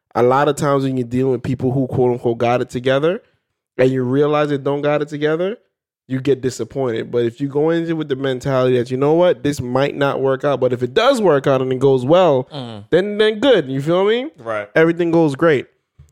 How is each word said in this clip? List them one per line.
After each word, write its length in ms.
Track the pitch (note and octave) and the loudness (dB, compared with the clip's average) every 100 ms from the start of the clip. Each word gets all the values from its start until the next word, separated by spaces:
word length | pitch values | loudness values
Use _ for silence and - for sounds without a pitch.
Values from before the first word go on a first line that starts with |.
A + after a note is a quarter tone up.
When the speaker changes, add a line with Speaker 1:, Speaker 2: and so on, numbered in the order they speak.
| _ - | _ 0
Speaker 1:
a 80 | |
lot 240 | B2 C3 D3 | 2 4 2
of 80 | C#3+ | 0
times 260 | D3+ C#3 | 0 0
when 140 | C3+ C3 | 0 -4
you're 100 | A#2+ | -4
dealing 240 | B2 C3 | -2 0
with 100 | A#2+ | -2
people 260 | - B2+ C3 | -4 -4 -2
who 160 | C3+ B2+ | -2 -2
quote 240 | - B2 | 0 0
unquote 280 | A#2+ B2 A#2 | 0 -2 -2
got 220 | A#2 B2 | 0 0
it 60 | B2 | -2
together, 540 | B2+ B2 C3+ D#3 G#3 - _ _ _ _ - | -4 0 0 0 -4 -10 _ _ _ _ 0
and 100 | B2+ | 0
you 100 | C3 | 2
realize 460 | B2 C3+ D3 D3 D3+ | 0 0 2 2 0
they 100 | C#3+ | -2
don't 240 | C#3 C#3+ | -2 -2
got 200 | D3 D3 | -2 -2
it 60 | D3+ | -4
together, 480 | D3+ D3+ D#3+ F#3 A#3+ _ _ _ _ _ | -4 -2 -2 -4 -6 _ _ _ _ _
you 120 | C3 | -6
get 200 | C3 B2+ | 0 0
disappointed. 720 | B2+ - A2+ C#3 C3 A#2 A#2 | -2 -6 -8 -4 -4 -4 -4
But 120 | A#2+ | -2
if 160 | A#2 A#2 | -2 -2
you 60 | C#3 | -6
go 240 | C#3 D#3 | -2 0
into 200 | E3+ E3 | 0 -2
it 20 | |
with 160 | D#3+ D3+ | -6 -4
the 80 | C3 | -4
mentality 600 | C#3 B2+ C#3+ C3 B2+ B2 | -4 -4 -2 0 2 0
that, 120 | A#2+ | 0
"You 60 | B2+ | -2
know 160 | C#3+ | 2
what, 320 | D#3+ F3+ D3 | 4 2 2
this 160 | C#3 C#3+ | -2 -4
might 340 | B2 B2+ C#3+ | -2 0 0
not 260 | - C#3 C3+ | 0 -2 0
work 220 | C3+ C3 | -2 0
out, 160 | D3 C3 | -2 0
but 140 | B2+ | 0
if 100 | B2 | 0
it 120 | B2 | -2
does 280 | C3 B3 C4 | 0 2 2
work 240 | G3 C#3 C#3+ | 2 2 2
out 160 | C3 | 0
and 100 | C3 | 0
it 60 | C3 | 0
goes 260 | C3+ C3 | 2 2
well, 440 | B2 F3 F3+ C3 C3 | 4 4 4 2 -2
Speaker 2:
Mm. 340 | D3 A#2+ A2 G#2+ | -10 -12 -14 -2
Speaker 1:
then, 280 | D#3+ G3+ G#3 | 0 0 0
then 200 | G#3+ G#3+ | 0 2
good." 300 | C#4 A3 C3+ | 2 2 2
You 120 | C3+ | -4
feel 240 | C#3+ F3+ | -2 0
me? 280 | G3 A#3 C#4+ - | 2 0 -4 -10
Speaker 2:
Right. 320 | A2+ G#2+ G2+ | -8 -8 -2
Speaker 1:
Everything 380 | D#3 E3 E3+ E3+ | 2 2 2 0
goes 240 | E3 D#3+ C3+ | 2 2 2
great. 320 | E3+ C3+ - _ _ _ - | 2 2 -2 _ _ _ -20